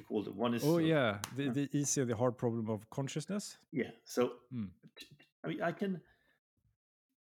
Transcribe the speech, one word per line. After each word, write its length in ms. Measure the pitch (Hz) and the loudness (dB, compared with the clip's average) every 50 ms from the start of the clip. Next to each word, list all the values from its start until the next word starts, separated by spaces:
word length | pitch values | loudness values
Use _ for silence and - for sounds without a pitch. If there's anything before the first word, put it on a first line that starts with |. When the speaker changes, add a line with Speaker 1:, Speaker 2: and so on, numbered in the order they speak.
Speaker 1:
you 40 | - | -8
called 220 | - 117 107 95 | -4 -2 -2 -2
it. 80 | - - | -2 -2
One 180 | 101 117 120 120 | 0 0 0 2
is 100 | 113 127 | 2 4
Speaker 2:
Oh, 60 | 147 | 4
Speaker 1:
sort 120 | 170 170 160 | 4 4 4
of 60 | 160 | 4
Speaker 2:
yeah. 300 | 160 147 127 110 101 104 104 - 123 | 4 4 4 4 2 0 -4 -6 -4
The, 80 | 127 143 | -4 -2
Speaker 1:
Yeah. 80 | 135 117 | 0 0
Speaker 2:
the 160 | 143 143 131 - | 0 0 0 0
easy 280 | 143 143 - - 143 | 0 0 2 2 2
and 100 | 131 120 | 2 2
the 60 | 120 | 2
hard 200 | 107 127 127 110 | 2 2 2 2
problem 320 | - 127 120 113 117 110 110 | 2 0 0 0 0 0 -2
of 220 | 110 101 - - | -2 -4 -4 -6
consciousness. 680 | - - 139 135 - 156 151 - 196 208 - - - - _ _ | -6 -4 -4 -4 -4 -6 -4 -4 -4 -4 -6 -8 -12 -16 _ _
Speaker 1:
Yeah. 200 | - 139 107 - - - _ | -4 -2 -2 -4 -6 -14 _
So, 280 | - - 127 123 127 - - - - | -6 0 0 0 0 0 -4 -14 -10
Speaker 2:
Hmm. 140 | 131 120 104 90 85 _ - - - | -8 -6 -6 -6 -8 _ -20 -20 -20
Speaker 1:
t-, 100 | - - | -20 -20
t-, 200 | - 147 - - _ _ _ - | -20 -20 -20 -20 _ _ _ -6
I 20 | |
mean, 160 | 156 165 - - | -6 -4 -2 -2
I 80 | 170 | -2
can, 300 | 170 - 208 196 185 160 - _ _ _ _ _ _ _ _ _ _ _ _ _ _ _ _ _ _ _ _ _ _ _ _ | -2 -2 -2 -2 -4 -4 -8 _ _ _ _ _ _ _ _ _ _ _ _ _ _ _ _ _ _ _ _ _ _ _ _